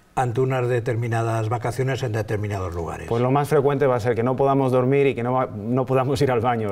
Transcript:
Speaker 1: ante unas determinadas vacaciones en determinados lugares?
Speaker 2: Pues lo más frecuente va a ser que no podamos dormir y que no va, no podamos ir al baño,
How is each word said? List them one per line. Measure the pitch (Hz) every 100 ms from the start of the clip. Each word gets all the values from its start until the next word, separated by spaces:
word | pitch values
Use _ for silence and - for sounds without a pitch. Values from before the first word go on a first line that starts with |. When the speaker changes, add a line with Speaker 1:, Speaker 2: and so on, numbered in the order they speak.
| _
Speaker 1:
ante | - 123 113
unas | 131 131 120
determinadas | 123 120 113 117 113 113 113 110
vacaciones | 113 120 123 131 120
en | 120
determinados | 110 104 107 104 101 92 85
lugares? | 80 80 80
Speaker 2:
Pues | 117
lo | 123
más | 143 143
frecuente | 156 139 139 139
va | 123
a |
ser | 120 113
que |
no | 123 131
podamos | 139 135 131
dormir | 127 127 139 139
y | 120
que |
no | 120
va, | 127 127
no | 107 104 127 127
podamos | 131 131 131
ir | 135
al | 123
baño, | 123 117 104